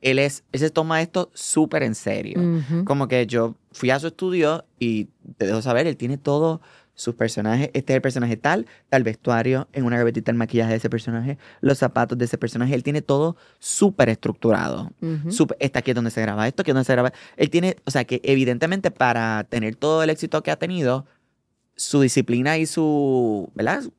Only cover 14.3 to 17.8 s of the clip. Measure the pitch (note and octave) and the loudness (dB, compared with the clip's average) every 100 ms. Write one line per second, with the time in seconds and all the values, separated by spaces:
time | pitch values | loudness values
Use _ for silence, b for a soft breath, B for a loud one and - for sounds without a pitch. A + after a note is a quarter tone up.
14.3 | - A#2 G#2 E2 C2+ - - E3 D#3+ D#3 | -2 2 2 0 -6 -10 -8 -6 -4 -6
15.3 | A3 D3+ - C3+ C3 B2 A#2+ A#2 A2+ A2 | 0 0 0 -2 -2 -2 0 -2 -2 -4
16.3 | G#2 A2 C3+ F#3+ C3 B2+ B2+ B2 B B | 0 -2 -2 0 0 2 2 2 B B
17.3 | B D3+ E3 F3+ - | B 0 2 0 -2